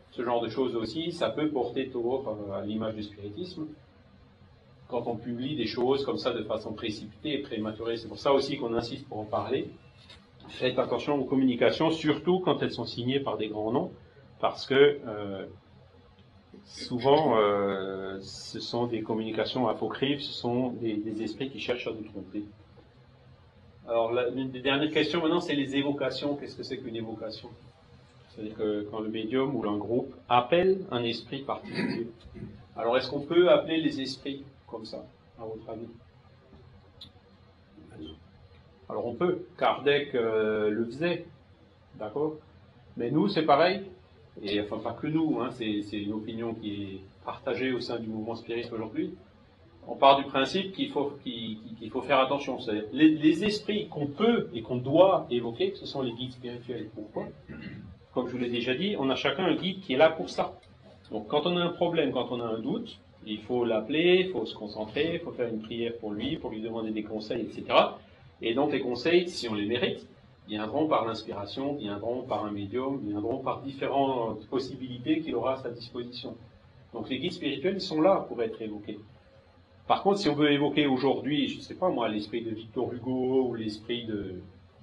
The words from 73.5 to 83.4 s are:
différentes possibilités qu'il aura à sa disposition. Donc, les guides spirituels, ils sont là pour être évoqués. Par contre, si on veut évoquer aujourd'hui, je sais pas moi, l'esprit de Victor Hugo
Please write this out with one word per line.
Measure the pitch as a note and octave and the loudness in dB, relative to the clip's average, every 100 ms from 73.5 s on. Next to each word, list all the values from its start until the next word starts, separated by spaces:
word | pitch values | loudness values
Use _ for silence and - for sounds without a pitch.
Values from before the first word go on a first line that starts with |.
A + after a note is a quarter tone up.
| A#2+ | -4
différentes | C3+ C3+ B2+ C#3 C3+ B2 A2+ G#2+ - | -6 -6 0 2 2 2 -2 -4 -4
possibilités | C3 - C3 B2+ B2 D#3 D#3+ | -4 -4 -8 -10 -6 0 0
qu'il | C#3 A#2+ | 0 -2
aura | B2 | 0
à | C3 | -2
sa | A#2+ | -6
disposition. | - - B2 A#2+ - A#2 - - - - - - | -10 -10 -10 -10 -10 -12 -14 -18 -20 -20 -20 -14
Donc, | A#2 A2 | -10 -6
les | B2+ | -4
guides | F3 | -4
spirituels, | - C#3+ - F#3 G3+ | -4 -4 -2 -2 -2
ils | |
sont | D#3+ D#3 | -2 2
là | F#3 F3+ - | 4 4 0
pour | A#2+ | -4
être | A2 - | -4 -4
évoqués. | A2 G#2 G#2+ G2+ - - - - - - - - - | -8 -10 -10 -12 -14 -20 -20 -20 -20 -20 -20 -16 0
Par | A#2 | 2
contre, | G3 G3 | 4 4
si | D3+ | 2
on | |
veut | C#3+ D3+ | 4 6
évoquer | C#3+ D3 D3+ C#3+ | 6 4 4 4
aujourd'hui, | B2+ C3+ A2 B2 D3 B2+ | 4 4 2 2 0 0
je | - | -2
sais | - | -10
pas | - F#3 | 0 0
moi, | C3+ A2 | 2 0
l'esprit | G#2 G2+ A#2 | -2 -2 -4
de | A2+ | -4
Victor | A2 - B2+ A#2 | -8 -6 -2 -2
Hugo | B2 B2+ B2+ B2+ C3 | -2 -2 0 2 4